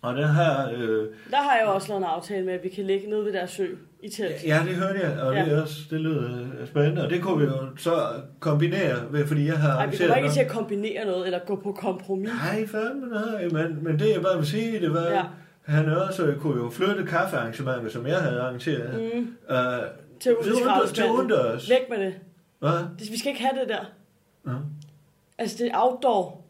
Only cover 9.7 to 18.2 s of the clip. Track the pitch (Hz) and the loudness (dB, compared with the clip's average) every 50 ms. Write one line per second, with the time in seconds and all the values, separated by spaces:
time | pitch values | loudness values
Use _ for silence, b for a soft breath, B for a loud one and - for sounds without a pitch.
9.7 | - - - 139 - - 175 170 - - - - - - - - - 226 214 226 | 4 2 2 0 2 2 4 4 6 4 4 2 4 2 2 2 0 -4 -4 -2
10.7 | 208 202 208 220 - - 226 202 180 180 185 185 180 175 180 - 202 190 196 202 | -2 -2 -2 -4 -4 -4 -2 -2 -2 0 0 0 -2 -2 -2 -4 -6 -4 -4 -6
11.7 | 196 - 185 196 185 180 - - 196 190 196 220 240 240 - - 208 220 220 208 | -8 -4 -2 -4 -4 -4 -4 -4 -4 -2 -2 -4 -4 -4 -2 -2 0 -2 -2 -2
12.7 | - 214 220 233 269 277 262 233 226 208 214 226 220 208 175 175 160 156 165 170 | -2 -2 -2 -2 -4 -6 -6 -6 -4 -4 -2 -2 -2 -2 -2 0 0 0 0 -2
13.7 | 160 147 156 165 156 147 208 220 214 180 165 190 190 170 151 147 160 214 226 226 | -2 -4 -2 0 0 2 4 4 4 4 2 2 2 2 0 0 0 -2 -2 -2
14.7 | 226 208 175 151 151 170 170 170 175 - 180 175 B B B B B B B - | -2 0 0 0 0 0 0 2 0 0 0 -2 B B B B B B B 0
15.7 | 147 151 156 151 156 175 190 190 190 - 170 143 139 143 - 156 135 123 120 120 | 2 2 4 4 2 2 0 0 0 0 2 2 2 0 0 0 0 0 -2 -4
16.7 | - - 180 196 202 190 175 - 160 170 185 - 160 131 117 113 113 - 139 131 | -2 0 0 0 2 0 -2 -2 0 0 0 0 0 -2 -4 -4 -6 -6 -4 -4
17.7 | 127 120 113 110 - 123 120 135 165 185 | -2 -2 -4 -6 -6 -6 -2 -2 0 0